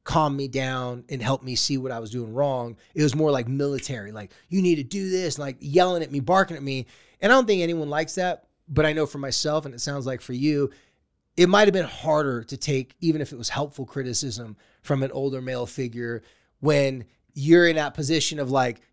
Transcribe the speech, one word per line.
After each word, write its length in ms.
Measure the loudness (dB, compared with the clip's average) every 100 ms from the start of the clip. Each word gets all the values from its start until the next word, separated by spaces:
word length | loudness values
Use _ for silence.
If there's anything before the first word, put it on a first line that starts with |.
calmed 320 | -2 2 2 0
me 120 | -4
down 580 | -4 -4 -4 -6 -8 -10
and 140 | -8
helped 220 | -2 -2 -2
me 100 | -4
see 220 | -2 -2
what 140 | -4
I 80 | -8
was 120 | -8
doing 220 | -8 -8
wrong. 420 | -2 -2 -2 -6 -12 _ 0
It 80 |
was 120 | 2 4
more, 160 | 2
like, 160 | 2 0
military, 640 | -2 -2 -4 -6 -10 -10
like, 220 | -14 -16 _ -4
"You 120 | 0
need 140 | 2 2
to 80 |
do 260 | 0 -6 -2
this," 280 | -2 -2 -4
like, 160 | -8 -8
yelling 420 | 0 4 4 2
at 80 | -2
me, 80 | -4
barking 380 | 2 4 4 -2
at 60 |
me. 220 | -6 -6 -8 -14 _ -2
And 100 | 4
I 40 | 4
don't 120 | 6
think 140 | 2
anyone 280 | 2 0 -2
likes 260 | -2 -4 -2
that, 320 | -2 -4 _ _ -4
but 180 | 2 2
I 60 |
know 140 | 2 -2
for 140 | -4
myself, 460 | -4 -2 0 -2 -4
and 80 |
it 60 | -8
sounds 260 | -6 -4 -6
like 140 | -6
for 140 | -6
you, 360 | -2 0 2 0 -4 _ _ _ _ _ 4
it 100 | 6
might 200 | 8 6
have 60 |
been 120 | 6 0
harder 580 | -4 0 2 2 -2
to 140 | -6 -8
take, 380 | -2 -2 -2 -4
even 220 | 0 0
if 100 | -2
it 60 | -8
was 100 | -6
helpful 380 | -4 -6 -6 -10
criticism 720 | -8 -4 -4 -4 -8 -12 -16 _ _
from 200 | -2 0
an 100 | 0
older 300 | -2 -4 -4
male 240 | -6 -6 -6
figure 560 | -6 -6 -6 -8 -8 -12 _ _ -4
when 460 | 2 4 2 -2 -10 _ _
you're 340 | -4 6 8 8
in 80 | 4
that 180 | -2
position 460 | -4 -2 0 0 -2
of, 120 | 0
like, 300 | 2 2 -2 _